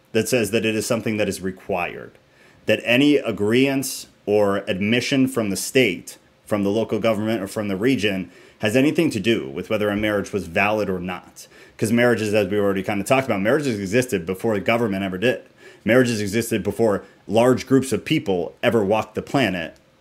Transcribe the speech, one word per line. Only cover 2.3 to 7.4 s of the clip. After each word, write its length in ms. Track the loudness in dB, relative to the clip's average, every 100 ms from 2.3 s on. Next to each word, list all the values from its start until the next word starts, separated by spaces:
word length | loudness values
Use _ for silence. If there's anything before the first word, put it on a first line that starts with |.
| _ _ _ -2
that 140 | 0 2
any 320 | 4 4 2
agreeance 880 | 0 -2 0 2 2 0 -6 -10 -14 _ 0
or 320 | 2 2 0 -4
admission 600 | -2 0 0 0 0 2
from 220 | 0 -2
the 80 | -4
state, 600 | 0 2 2 0 -10 -20 _ _ -4
from 180 | -2
the 60 | 0
local 300 | 0 -2 -2
government, 420 | 0 0 -2 -4